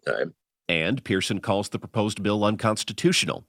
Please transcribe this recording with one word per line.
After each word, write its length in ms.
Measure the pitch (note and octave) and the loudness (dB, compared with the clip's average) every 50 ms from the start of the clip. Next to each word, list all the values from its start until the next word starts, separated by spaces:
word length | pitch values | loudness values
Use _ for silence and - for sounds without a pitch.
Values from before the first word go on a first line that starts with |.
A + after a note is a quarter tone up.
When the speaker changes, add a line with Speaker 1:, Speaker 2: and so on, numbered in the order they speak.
| - | -4
Speaker 1:
the 80 | - | -4
time. 220 | G#1 G#1+ C2+ E2 - _ _ _ _ _ _ | -2 -2 -2 -4 -6 _ _ _ _ _ _
Speaker 2:
And 360 | - F2 D#2+ D#2+ F2+ B2 C3+ - | -2 0 0 2 0 -2 -2 0
Pearson 360 | - G2+ F#2+ - - A2 F#2+ | 0 0 0 0 0 -4 -2
calls 300 | - - G2 G2+ G2+ - | 0 0 0 0 0 -2
the 100 | - A2+ | -6 -8
proposed 420 | - - - A#2 G#2+ G#2+ G#2 - | -8 -6 -2 -2 -2 -2 -2 -2
bill 220 | G2 G#2+ G#2 G#2+ G#2 | 0 0 2 2 2
unconstitutional. 1000 | G#2 G#2+ - - A2 A2 - - - G#2 - - F3 F3+ - - E2 - - - | 2 2 2 2 0 0 0 -2 -6 -4 0 2 2 4 2 2 0 -2 -6 -8